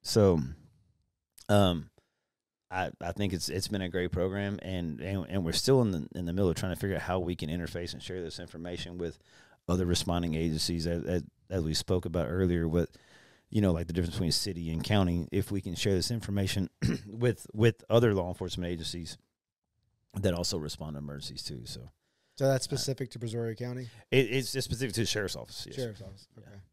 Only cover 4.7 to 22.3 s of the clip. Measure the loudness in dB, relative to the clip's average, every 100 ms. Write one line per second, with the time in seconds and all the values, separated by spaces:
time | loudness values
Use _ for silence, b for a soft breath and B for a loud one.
4.7 | -4 -4 -6 -4 -4 -2 -2 0 0 4
5.7 | 4 4 0 -4 -6 -4 2 2 2 -2
6.7 | -2 -2 -4 -2 -2 -2 -4 -4 -4 -6
7.7 | -6 -8 -10 -10 -8 -8 -10 -14 -12 -8
8.7 | -8 -8 -6 -6 -8 B B B B -2
9.7 | 0 4 2 2 0 0 0 0 0 0
10.7 | 0 0 -2 0 -2 -2 _ _ -2 0
11.7 | -2 0 0 2 -2 0 2 4 4 4
12.7 | 2 0 B B B B B B 4 4
13.7 | 4 0 0 0 0 2 2 -2 -4 -2
14.7 | -2 2 4 4 2 0 -2 0 -4 -4
15.7 | -2 2 2 0 -4 -2 0 2 0 -2
16.7 | _ -2 -2 -6 0 0 0 -6 4 4
17.7 | 4 4 6 6 4 0 -4 -6 -4 -4
18.7 | -4 -6 -8 -10 -12 _ _ _ _ _
19.7 | _ _ _ _ 0 2 2 0 -2 -4
20.7 | -6 -8 -8 -8 -10 -10 -10 -10 -10 -10
21.7 | -14 -16 _ _ _ _